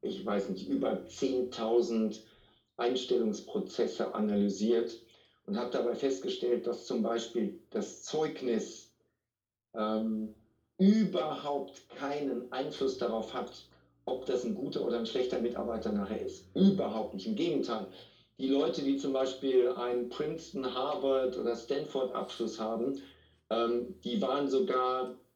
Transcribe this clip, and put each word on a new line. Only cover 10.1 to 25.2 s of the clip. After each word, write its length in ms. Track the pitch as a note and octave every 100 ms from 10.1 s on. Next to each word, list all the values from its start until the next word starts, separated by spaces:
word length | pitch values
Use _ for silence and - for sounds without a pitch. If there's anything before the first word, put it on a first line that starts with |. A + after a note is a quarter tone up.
| A2 G#2+ - _ _ _ _
überhaupt 1080 | F#3+ A3 G3 F3 D#3 C#3+ D3 C#3+ C3+ - -
keinen 640 | C3+ C#3 D3 C#3 A#2 A#2+
Einfluss 460 | C3 D3 - C3+ -
darauf 360 | A#2+ A2+ G#2+
hat, 340 | - - - - - _ _ -
ob 200 | C3 -
das 180 | -
ein 120 | A#3 G3+
guter 280 | - - -
oder 120 | D#3+
ein 60 | A2+
schlechter 340 | C3 B2+ -
Mitarbeiter 520 | A#2 A#2 A2+ A2+ A2+
nachher 300 | G#2 G2 G#2+ -
ist. 200 | - - -
Überhaupt 580 | F#3+ - A2 A2 G#2+
nicht. 140 | G2 A2
Im 80 | G#2
Gegenteil. 520 | E3+ C#3+ G#2+ A2 F#2+ - - - _ -
Die 80 | C3
Leute, 320 | C#3 D#3 D3+
die 160 | C#3 C#3
zum 160 | C#3
Beispiel 560 | C3 C3 - C3+ B2+ B2
einen 400 | B2 B2 B2 A#2
Princeton, 640 | - D3+ D#3+ - C#3 B2+
Harvard 640 | B2+ C#3 C#3 C3+ C3+ B2+ F#2+
oder 180 | A2+ A2+
Stanford 580 | - C3+ - C3+ B2 A2
Abschluss 440 | G#2 - A2 -
haben, 400 | A2 A2 B2+ C#3+ - - _ _ _
ähm, 440 | A2+ A#2 A#2+ B2 -
die 180 | A#2+ A#2+
waren 280 | C3 C#3 C#3
sogar 680 | C3+ B2 B2+ B2+ B2+ B2 A#2+